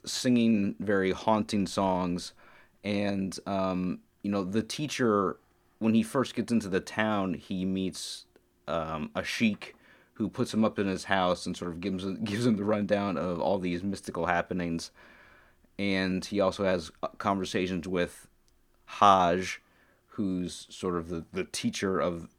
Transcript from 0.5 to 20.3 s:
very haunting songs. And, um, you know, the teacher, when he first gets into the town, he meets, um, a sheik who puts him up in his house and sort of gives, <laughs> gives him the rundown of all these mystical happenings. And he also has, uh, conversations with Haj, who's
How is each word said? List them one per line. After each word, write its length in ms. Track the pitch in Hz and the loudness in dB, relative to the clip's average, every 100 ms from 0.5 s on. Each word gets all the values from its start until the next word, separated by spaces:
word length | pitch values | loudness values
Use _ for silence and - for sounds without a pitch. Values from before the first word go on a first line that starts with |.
| 110 101 - | 4 2 -2
very 320 | 98 101 95 | 0 2 2
haunting 560 | 87 - 107 110 107 92 | 0 2 2 2 -2 0
songs. 680 | - 95 90 90 87 - - - - - _ | 0 2 2 0 -4 -6 -16 -20 -20 -20 _
And, 520 | 101 101 101 98 95 - - | -4 -2 -2 -2 -4 -6 -4
um, 540 | 98 95 90 90 - _ _ | -2 0 0 -2 -4 _ _
you 80 | 101 | -2
know, 140 | 101 | -2
the 180 | 92 110 | 0 -2
teacher, 760 | 110 - 151 - 120 104 92 - _ _ _ - | -4 -6 -6 0 2 4 2 -2 _ _ _ -2
when 140 | 110 | 2
he 100 | 113 | 4
first 320 | 110 135 117 - | 4 0 0 -2
gets 160 | - | 0
into 160 | 117 101 | 0 0
the 120 | 92 | -2
town, 540 | - - 110 104 95 | -2 -2 0 0 -2
he 300 | 76 - 92 | -4 -6 -4
meets, 640 | 92 95 92 - - - - _ _ _ - | -2 -2 -4 -6 -10 -12 -16 _ _ _ -4
um, 420 | 82 80 78 76 | -4 -4 -6 -6
a 100 | - | -6
sheik 500 | - - 113 101 - - _ - _ | -4 0 0 0 -8 -20 _ -20 _
who 140 | - 98 | -6 -4
puts 260 | - 117 | -2 -2
him 100 | 107 | 2
up 140 | 117 - | 2 2
in 80 | 98 | -2
his 180 | 92 | -2
house 400 | - 98 90 87 | 0 2 4 2
and 120 | - 85 | -2 -6
sort 160 | 87 | -6
of 80 | 82 | -4
gives, 240 | 95 92 | -4 -4
<laughs> 200 | 95 - | -4 -4
gives 220 | 110 104 123 | -4 0 2
him 100 | 101 | 2
the 80 | |
rundown 540 | 101 104 101 101 101 80 | 2 0 2 0 0 -2
of 220 | 90 85 | -2 -2
all 180 | 71 95 | 0 0
these 240 | 90 87 | -2 -4
mystical 440 | 98 95 - 87 82 | -4 -6 -8 -4 0
happenings. 640 | 87 - 90 85 82 - - - - - - - _ _ - | 0 0 -2 -2 -4 -6 -16 -20 -20 -20 -20 -20 _ _ -4
And 480 | 101 95 95 92 | 0 0 0 -2
he 160 | - 101 | -2 2
also 240 | 95 90 | 2 2
has, 280 | 98 90 80 - | 0 0 -2 -8
uh, 60 | - - | -8 -2
conversations 720 | 107 98 92 104 92 92 92 | 0 0 0 -2 -2 -2 -2
with 400 | 90 85 - - _ _ _ _ _ | 0 -2 -4 -20 _ _ _ _ _
Haj, 760 | - - 101 95 87 90 90 - _ _ _ _ _ | -8 6 8 10 8 2 -2 -8 _ _ _ _ _
who's 540 | - 98 | -4 -2